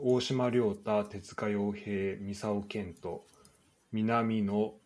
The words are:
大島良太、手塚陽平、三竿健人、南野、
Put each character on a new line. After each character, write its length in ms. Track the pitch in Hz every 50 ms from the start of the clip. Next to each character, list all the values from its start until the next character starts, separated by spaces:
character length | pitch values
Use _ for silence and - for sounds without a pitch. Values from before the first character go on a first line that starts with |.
大 200 | 139 123 127 123
島 300 | 123 - 139 127 127 123
良 200 | 120 123 117 107
太、 340 | 101 - - 113 107 104 104
手 160 | 104 - 101
塚 280 | - - - - 110 107
陽 240 | 104 101 101 104 101
平、 440 | - - 107 101 98 98 98 95 101
三 140 | 101 98 101
竿 280 | 101 - 107 104 104 101
健 320 | - - 107 101 87 82
人、 300 | - - 87 85 - - - - - - - - - _ - _ _ _ - -
南 500 | 110 107 110 117 117 113 113 110 110 104
野、 320 | 98 101 104 110 107 - - _